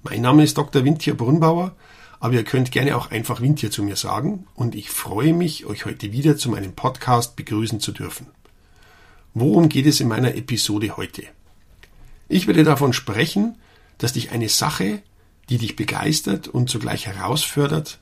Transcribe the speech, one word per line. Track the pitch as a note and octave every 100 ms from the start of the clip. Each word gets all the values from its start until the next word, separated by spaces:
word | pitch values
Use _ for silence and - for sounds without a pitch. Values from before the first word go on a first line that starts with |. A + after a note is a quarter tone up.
Mein | - A2+
Name | B2 D3
ist | D3 D3
Doktor | D3 C#3+
Windtier | C3 D#3 -
Brunnbauer, | A#2+ A#2+ E3 D#3+ E3+ F#3 - - - - -
aber | A#2
ihr | B2
könnt | G#2+ C3 B2+
gerne | - C#3 A#2
auch | -
einfach | A2 A2+ A#2
Windtier | B2+ D3+ G#2
zu | -
mir | G2+
sagen | F#2+ - G2 D#3 G3+ -
und | - A#2+
ich | - -
freue | - - G2+ D3
mich, | E3+ F3 -
euch | - G#2
heute | G#2+ - G#2
wieder | A#2 D#3
zu | D3 B2
meinem | G2+ F#2+
Podcast | - - C3 - A#2+ A#2+ -
begrüßen | D#2+ G#2+ A2 A2
zu | -
dürfen. | G2 F#2+ - - _ _ _ _ - - - - - -
Worum | A2+ C3+ G3+ D#3+
geht | C#3
es | D3 -
in | B2+
meiner | A2 B2+
Episode | - B2 A2+ - G#2 G#2+ -
heute? | F#2+ - - - - - _ - - - - - -
Ich | F#3 -
werde | E3+
davon | D3+ C3 C#3
sprechen, | A#2+ - G#2 D#3 G3+ A3+ A#3 _ - _ _
dass | B2
dich | - A#2+
eine | A#2+ A2
Sache, | - D3 D3+ F#3+ G#3 _ _ _ _ -
die | B2
dich | A2+ -
begeistert | - - G#2 - - F#3+ -
und | B2 B2
zugleich | A2 A2+ A#2 -
herausfordert | G2 F#2 D3 - - C#3+ D#3 D3+ -